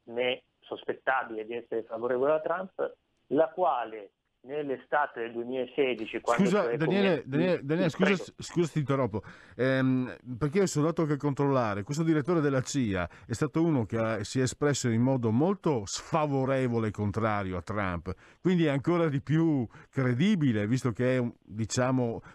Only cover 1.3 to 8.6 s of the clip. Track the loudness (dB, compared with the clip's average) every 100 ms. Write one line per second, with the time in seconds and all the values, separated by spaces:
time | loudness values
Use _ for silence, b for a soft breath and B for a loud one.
1.3 | -8 -8 -10 -6 -6 -6 -6 -2 0 2
2.3 | 0 0 -6 -6 -6 -6 -8 _ _ _
3.3 | 0 0 2 0 0 -4 -10 -16 _ _
4.3 | _ -10 -8 -6 -6 -2 -2 -2 -4 -8
5.3 | -6 -6 -4 -4 0 0 0 -6 -6 -2
6.3 | 2 4 2 0 0 0 2 2 2 0
7.3 | 0 2 0 0 0 0 2 2 2 -2
8.3 | -14 -6 0